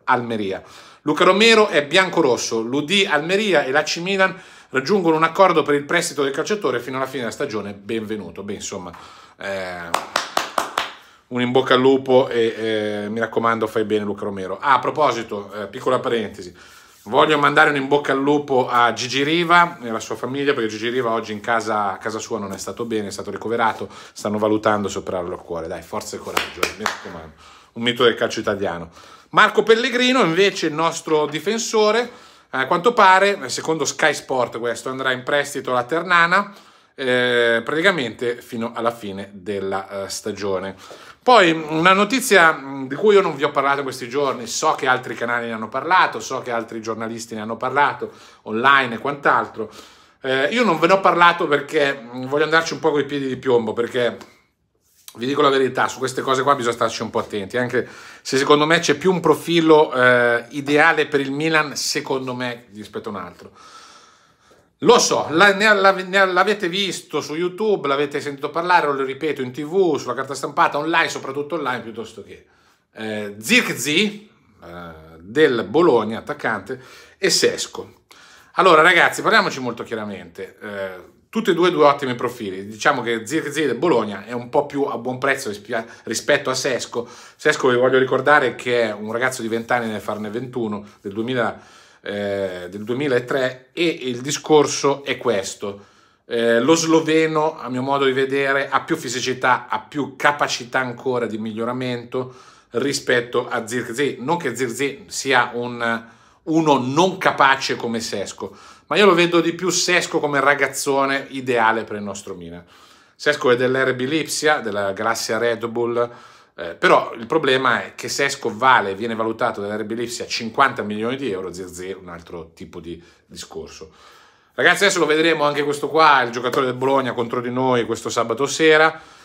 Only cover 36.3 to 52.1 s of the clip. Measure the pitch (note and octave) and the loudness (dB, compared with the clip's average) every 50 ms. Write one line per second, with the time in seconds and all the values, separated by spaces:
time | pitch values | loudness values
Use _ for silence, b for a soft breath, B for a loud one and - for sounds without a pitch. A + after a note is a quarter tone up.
36.3 | F3+ G3 G#3 G#3 G3+ B B B B B B B B - C#3 B2+ B2 B2 B2 B2 | 2 2 0 -2 -8 B B B B B B B B -6 -2 0 2 2 2 2
37.3 | B2 A#2+ A#2 A#2 A#2 A2+ A#2 - D3 D#3+ E3 G3+ F3+ D#3+ B2+ A2+ G#2+ - B2 A#2+ | 2 4 4 4 2 0 0 -2 -2 0 2 2 2 0 -2 -6 -6 -6 -4 -6
38.3 | A#2+ - - - C3 A2+ A#2 A2+ A#2 A#2+ A2+ A#2 A#2 - G#2 G2+ F#2+ G2 G2+ G2 | -6 -6 -10 -12 -8 -6 -6 -6 -4 -2 -2 -2 -2 -4 -8 -10 -10 -10 -12 -14
39.3 | G2+ F#2+ F2+ G#2 G2+ G2 G2 G2 G2 F#2+ F#2+ - G2+ G2 G2 F#2 - - - A2 | -16 -14 -10 -8 -6 -6 -4 -4 -4 -6 -6 -8 -10 -10 -8 -8 -10 -8 -8 -8
40.3 | G2+ F#2+ G2+ G2+ F#2+ F#2 F#2+ G2 F#2 B B B B B B B B B - - | -8 -6 -4 -4 -4 -4 -4 -6 -12 B B B B B B B B B 2 6
41.3 | B3+ A3 F#3+ E3 D#3+ E3 D#3+ D3+ D#3+ D#3+ E3 F#3 F#3+ G3 G#3 G3+ C4 C4 - - | 6 6 6 6 2 0 -2 -4 0 2 4 4 4 4 4 2 0 -2 2 4
42.3 | G3+ F#3+ E3+ D#3+ D#3 D3 C3+ C3+ C#3 C#3 C3+ C3 C#3 C#3+ G3+ G#3+ G3+ G3 F#3 E3+ | 6 8 8 8 6 2 -2 -10 -10 -8 -8 -8 -4 0 4 6 6 6 6 4
43.3 | D3+ C#3 D3 D3 C#3+ C#3+ C3+ C#3 C#3 C#3 C#3 C3 B2 - C3 A#2 A#2+ C#3+ C#3+ C3+ | 0 -2 -2 0 0 2 2 2 2 0 -2 -6 -6 -8 -8 -6 -2 -2 0 0
44.3 | A#2+ B2 A#2 G#2+ - - D#3 D#3 D3 - C#3 C3 B2+ B2+ B2+ B2+ A#2 A2 A#2+ A#2 | -2 -4 -6 -8 -6 -2 0 0 0 0 0 0 0 0 -2 -6 -8 -6 -4 -2
45.3 | A#2+ A#2+ A#2 A#2 A#2 A2 A2 G#2+ - C3 C#3 E3 F#3 F#3 E3 C#3+ - A#2 A2 - | -2 -2 -4 -4 -6 -8 -8 -8 -6 -6 -2 2 4 4 4 2 0 -4 -8 -8
46.3 | C3+ B2+ A2+ B2+ A#2 A#2 A#2 - A2+ A2+ G#2+ A2+ A2 G#2+ A2+ A2+ A#2 A2+ A2+ - | -8 -8 -6 -4 -4 -4 -4 -6 -10 -10 -6 -6 -6 -6 -6 -8 -8 -10 -12 -10
47.3 | A2+ A2 G#2+ A2 A#2 A2+ B2 C3 B2+ C#3 C#3+ C3 A2+ - A2+ G#2+ B B B B | -10 -10 -8 -8 -8 -6 -6 -2 0 2 2 0 0 -4 -8 -12 B B B B
48.3 | B B B G#2+ G#2+ A2+ B2 C#3 C#3 C#3 C3 A#2+ A#2 A2 - C#3 D3 C#3+ - D#3+ | B B B -6 -2 2 4 4 4 4 4 0 -4 -6 -6 -6 -4 -2 2 2
49.3 | C3+ A#2 A2 G#2+ - - A2 G#2+ B B B B B B B B B B - C#3 | 2 2 0 -2 -6 -10 -10 -10 B B B B B B B B B B -4 -2
50.3 | C3 C3+ C#3 D#3+ A3+ A#3+ A#3+ G3+ E3 D#3 E3 E3+ F#3+ F#3+ F#3+ F#3 E3+ E3+ F3 F3 | 0 0 0 0 2 2 2 2 2 2 4 4 4 6 4 4 4 6 6 6
51.3 | E3+ - F3+ D3+ D3 C#3+ C#3 - - D#3 C#3+ C#3 C#3 - A#2 A#2+ | 4 4 0 0 0 0 0 0 0 0 0 0 -2 -4 -8 -14